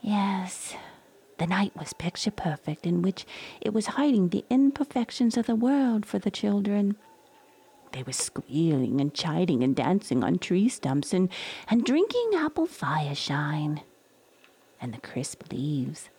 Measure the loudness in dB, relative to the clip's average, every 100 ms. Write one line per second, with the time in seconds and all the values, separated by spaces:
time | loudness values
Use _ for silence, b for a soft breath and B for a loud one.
0 | 0 0 2 -2 -4 -10 -12 -14 B B
1 | B B _ -6 -2 2 0 -2 -12 -6
2 | -6 -4 -4 -2 -4 -4 -6 -4 0 2
3 | 0 -2 -8 B B B -2 -2 -2 0
4 | 4 4 4 0 2 4 4 4 -2 -2
5 | -4 2 2 2 0 2 2 4 4 2
6 | 0 -2 -2 -2 0 2 2 2 2 0
7 | -8 -20 -20 -20 -20 _ _ -20 -14 -10
8 | -6 -4 -4 -6 -4 0 2 2 2 2
9 | 0 -2 -2 0 2 2 2 2 2 2
10 | 2 0 2 0 2 4 4 2 -2 0
11 | 0 2 0 B B B B 2 4 2
12 | 2 2 0 2 0 0 -2 -2 -2 -2
13 | -2 -4 -2 -2 0 -2 -2 -4 -8 _
14 | _ _ _ _ -20 _ _ _ -12 -10
15 | -10 -8 -8 -10 -10 -6 -2 -2 -4 -6
16 | -14